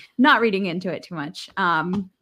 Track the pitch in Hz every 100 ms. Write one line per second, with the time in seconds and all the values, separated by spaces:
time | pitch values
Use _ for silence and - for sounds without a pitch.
0 | - - 294 247 233 190 190 175 180 143
1 | - 165 147 - - - 180 160 170 196
2 | 185 _